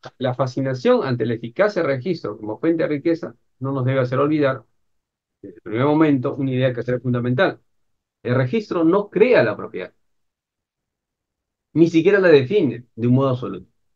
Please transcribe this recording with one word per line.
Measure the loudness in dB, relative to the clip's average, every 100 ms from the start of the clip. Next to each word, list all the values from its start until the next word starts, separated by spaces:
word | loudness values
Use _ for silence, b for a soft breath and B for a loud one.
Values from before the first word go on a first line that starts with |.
| -20 -6
la | -4
fascinación | -2 -4 -2 -4 -2 2 2
ante | 0 -2 -2
la |
eficacia | -4 -6 -2 0 0
del | -2 -4
registro | -4 -6 -6 -10
como | -10 -4
fuente | -2 0
de | -2
riqueza | -2 -2 -2 -6 -16 _ _
no | -6
nos | -4
debe | -2 0
hacer | 0 0
olvidar, | 0 2 0 -2 -10 _ _ _ _ _ _ _
desde | -20 -18
el |
primer | -8 -2
momento, | 0 2 2 2 -2 -4
una | -4
idea | -2 -2
que | -2
será | -4 -4
fundamental. | -2 -2 0 0 0 -2 _ _ _ _ _ _
El | -4 -2
registro | 0 -2 -2 0
no | 2 2 0
crea | 2 4 4
la | 2 -2
propiedad, | -8 -10 -12 _ _ _ _ _ _ _ _ _ _ _ _ _ _ _ _ _ _
ni | 2 2
siquiera | 4 4 4
la | 6
define | 6 6 0 0 -4 -12
de | -4 2
un |
modo | 2 2
absoluto, | -2 -6 -12 -16 _ _